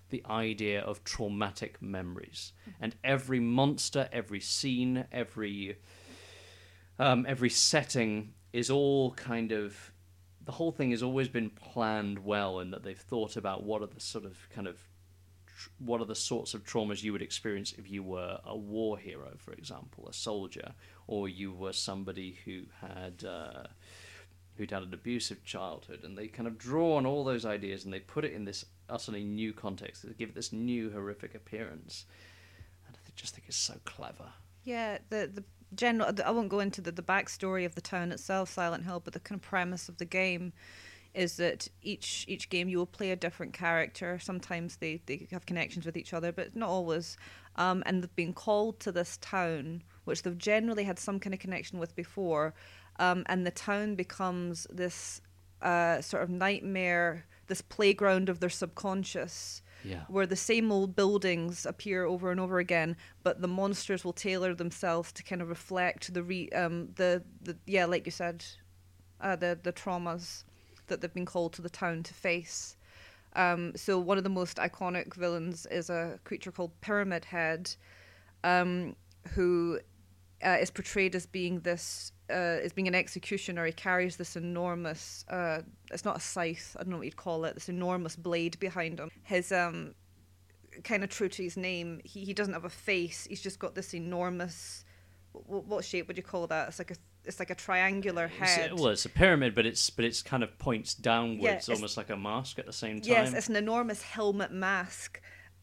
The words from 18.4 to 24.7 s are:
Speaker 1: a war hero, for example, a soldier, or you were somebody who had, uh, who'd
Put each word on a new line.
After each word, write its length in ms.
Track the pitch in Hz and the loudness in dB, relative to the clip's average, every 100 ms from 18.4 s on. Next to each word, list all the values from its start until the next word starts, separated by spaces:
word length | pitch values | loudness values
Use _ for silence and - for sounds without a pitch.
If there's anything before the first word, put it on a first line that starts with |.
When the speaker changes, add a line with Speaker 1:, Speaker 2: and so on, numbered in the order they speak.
Speaker 1:
a 120 | - 107 | -8 -8
war 420 | 104 110 110 101 | -4 0 0 -2
hero, 340 | 101 76 67 - | -6 -12 -14 -16
for 140 | - | -16
example, 540 | - - 67 - - - | -14 -14 -14 -16 -16 -12
a 40 | |
soldier, 600 | - 117 104 92 - - - - - - | -8 -4 -4 -4 -10 -12 -14 -20 -18 -6
or 220 | 104 98 | -4 -4
you 240 | 92 98 | -4 -8
were 200 | 90 95 | -6 -6
somebody 640 | - - 98 98 95 92 90 | -4 -4 -4 -6 -6 -8 -10
who 200 | - 92 92 - 95 | -10 -10 -12 -14 -12
had, 380 | 92 92 90 | -10 -10 -10
uh, 400 | 92 87 76 65 - - - - - - - - - - | -10 -8 -10 -12 -14 -18 -20 -20 -18 -20 -20 -20 -16 -10
who'd 140 | 101 | -6